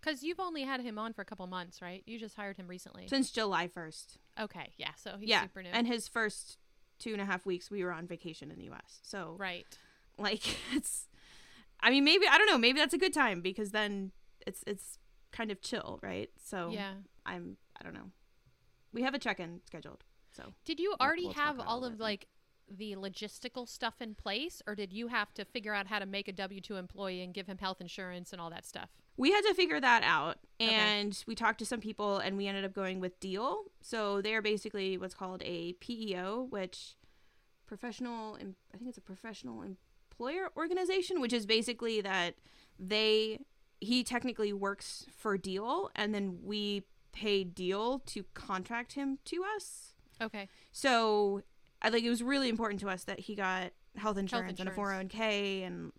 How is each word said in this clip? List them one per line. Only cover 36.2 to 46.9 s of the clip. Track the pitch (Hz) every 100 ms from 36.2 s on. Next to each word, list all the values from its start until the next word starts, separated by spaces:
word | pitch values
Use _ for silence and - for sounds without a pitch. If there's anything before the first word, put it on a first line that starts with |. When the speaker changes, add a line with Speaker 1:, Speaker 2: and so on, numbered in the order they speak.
| 185 226
Speaker 2:
which | 254 226 185 - - - - _ - _ _ _ -
professional, | 208 247 214 247 233 220 208
em-, | 190 190 _
I | 190
think | 247
it's | 240
a |
professional | - 185 226 202 247 226
employer | 208 185 _ _ _ - 247 339 381 -
organization, | 330 359 359 381 359 370
which | 247
is | 233 208
basically | 220 233 233 233 220
that | 196 190 175 - - - - -
they, | 185 214 220 214 220 220 277 _ _ _
he | 202 247
technically | 240 247 247 226 214
works | 202 196 196 - - -
for | - 220 196
Deal, | 190 190 226 320 392
and | - 214
then | 208 196 175
we | 180 208 208 202 -